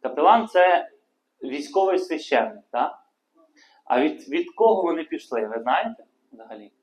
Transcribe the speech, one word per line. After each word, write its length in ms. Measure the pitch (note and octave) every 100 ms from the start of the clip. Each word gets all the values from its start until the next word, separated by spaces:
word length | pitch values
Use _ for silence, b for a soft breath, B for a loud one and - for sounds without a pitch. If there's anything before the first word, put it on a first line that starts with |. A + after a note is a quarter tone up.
Капелан — 460 | B2+ C3 E3 A#3 A3
це 420 | F3+ F3+ F3 - _ _ _ _ _
військовий 560 | C3+ C#3 C#3+ F#3+ F#3+ F#3
священник, 640 | - D#3 - B2+ A2 G#2+ _
так? 280 | A#2+ C#3 - _ _ _ _ _ b b b _
А 160 | B2
від, 280 | D3+ - -
від 220 | D3+ F3
кого 300 | - A3+ G#3+
вони 220 | F3 E3
пішли, 440 | D#3 D#3+ - A#2+ G#2+
ви 120 | A2+
знаєте 440 | A#2 D3+ A3+ A3+ - _ _
взагалі? 400 | A2+ A2+ A2 G#2 _